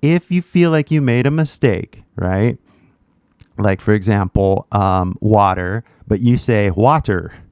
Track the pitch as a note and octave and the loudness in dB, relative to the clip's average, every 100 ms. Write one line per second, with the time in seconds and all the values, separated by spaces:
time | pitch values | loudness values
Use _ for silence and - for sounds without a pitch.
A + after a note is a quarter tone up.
0 | C#3+ E3+ - F3+ F3 F3 E3+ D#3+ C#3+ D#3 | 2 0 0 -6 -2 2 2 2 0 0
1 | C3+ A#2+ C3+ D#3 D#3 - C3+ F#2 - - | 0 2 0 0 -4 0 -2 -2 -6 -16
2 | - - F#2 F#2+ A2+ - _ _ _ _ | -18 -6 -4 0 -2 -4 _ _ _ _
3 | _ _ _ _ _ - G2+ F#2+ - G#2 | _ _ _ _ _ -4 -2 -2 0 0
4 | G2 G2+ F#2+ - G2 F#2+ - G#2 F#2+ F#2 | 0 0 0 0 0 0 -2 -2 0 0
5 | F#2 F2+ G#2 G#2 G2+ F#2 F2+ G#2+ - _ | -2 -4 2 2 2 0 -4 -6 -10 _
6 | - G#2 A#2+ B2 - A2 G2+ F2 A#2+ D#3 | -6 -2 0 0 0 0 0 2 2 2
7 | - F#2+ E2+ - - | 0 -4 -6 -16 -20